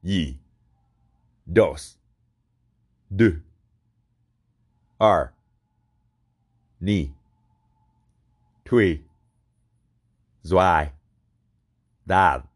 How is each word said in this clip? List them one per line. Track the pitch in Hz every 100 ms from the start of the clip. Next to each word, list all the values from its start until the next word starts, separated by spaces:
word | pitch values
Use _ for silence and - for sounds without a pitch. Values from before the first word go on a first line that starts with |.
Yi. | 87 98 73 67 _ _ _ _ _ _ _ _ _ _ -
Dos. | 92 95 65 - _ _ _ _ _ _ _ _ _ _ _ _
Du. | 98 113 78 - _ _ _ _ _ _ _ _ _ _ _ _ _ _ _
Ar. | 110 90 71 _ _ _ _ _ _ _ _ _ _ _ _ _ _ _
Ni. | 90 101 71 69 _ _ _ _ _ _ _ _ _ _ _ _ _ _
Tui. | - 120 98 73 - _ _ _ _ _ _ _ _ _ _ _ _ _ 78
Zwei. | 90 92 82 73 - _ _ _ _ _ _ _ _ _ _ -
Dad. | 92 92 67 69